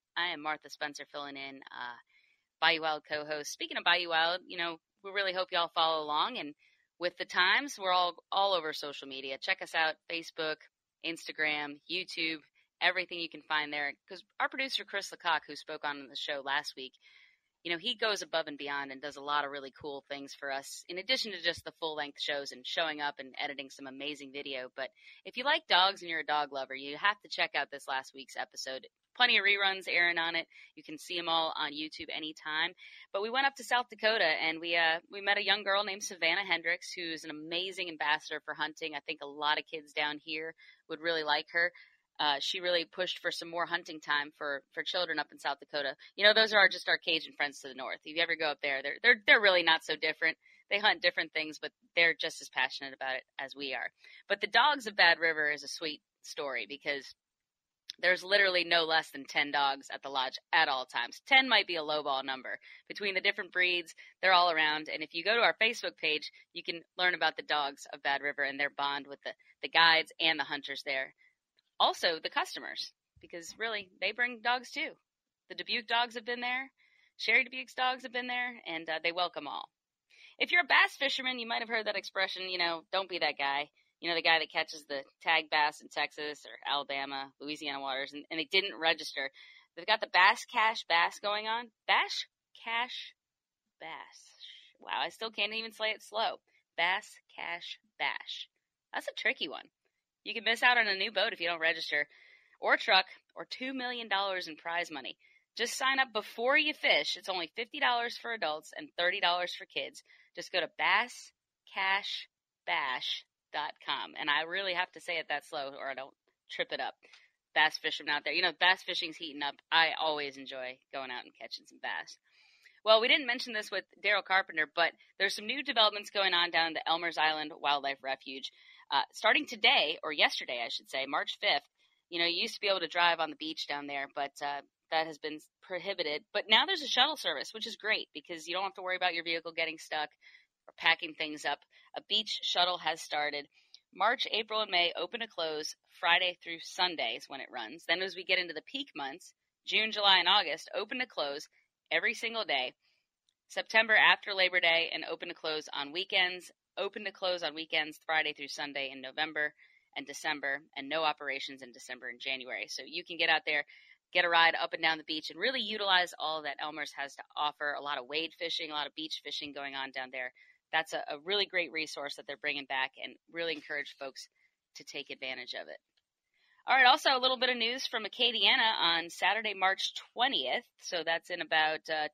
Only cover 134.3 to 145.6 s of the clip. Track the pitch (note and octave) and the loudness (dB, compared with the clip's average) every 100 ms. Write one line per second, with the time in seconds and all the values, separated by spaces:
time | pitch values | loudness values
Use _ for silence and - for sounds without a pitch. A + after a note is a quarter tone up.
134.3 | - C#3+ C#3+ - _ - D#3+ D#3+ D3+ D#3 | -6 -8 -8 -12 _ -2 0 0 -4 -8
135.3 | D3+ - _ - F3+ F#3 G3 D3+ D3+ _ | -8 -14 _ -10 -8 -6 -4 -2 -4 _
136.3 | G#3 G3 A3 D4+ F#4 C4 B3 C#4 D4+ F#3 | -4 4 6 6 0 0 4 4 2 -2
137.3 | C#3+ - A3 A3 F#3+ G#3 G3+ - D3+ - | -2 -4 -8 -10 -6 0 0 -2 -14 -10
138.3 | E3+ D#3 F3 G3 F#3+ F#3 F#3 F3+ E3+ E3 | -10 -4 -4 -4 -4 -4 0 0 0 -2
139.3 | E3 E3 E3 D#3+ D#3+ - D#3 D3+ _ - | -2 -2 -4 -4 -4 -6 -4 -4 _ -20
140.3 | - _ _ - - E3+ E3 E3+ D3+ D#3 | -20 _ _ -20 0 4 4 0 -6 -6
141.3 | D3+ D#3 C#3+ _ _ _ - - G#3 G#3+ | -4 -2 -2 _ _ _ -12 -2 -2 -2
142.3 | - - F#3 F3+ F3 E3 E3 - D3+ D3 | -4 -2 2 2 0 -2 -4 -4 -2 -2
143.3 | C#3+ C#3+ _ _ _ _ - G3+ B3 B3 | -4 -10 _ _ _ _ 0 2 2 0
144.3 | G#3 A3 G#3+ G#3+ F3+ E3+ - F3 A3+ A3+ | -2 -2 -2 2 2 2 0 -6 -6 -8
145.3 | - E3 D3+ | -6 -4 -4